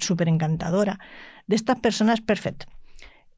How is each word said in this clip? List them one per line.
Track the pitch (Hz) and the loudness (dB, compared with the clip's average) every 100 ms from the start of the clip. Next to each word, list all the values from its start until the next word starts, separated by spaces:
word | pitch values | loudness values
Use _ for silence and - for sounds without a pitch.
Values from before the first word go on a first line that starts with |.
súper | - 170 165 | -2 0 2
encantadora. | 160 156 160 165 185 202 - - - - - - | 2 0 -2 0 0 0 -2 -10 -20 -20 -14 -2
De | 220 | 0
estas | 240 247 | 2 0
personas, | 226 214 220 226 | 0 2 2 2
perfecto. | - 202 - - - - - - - - _ | 0 0 -2 -8 -12 -18 -18 -20 -20 -20 _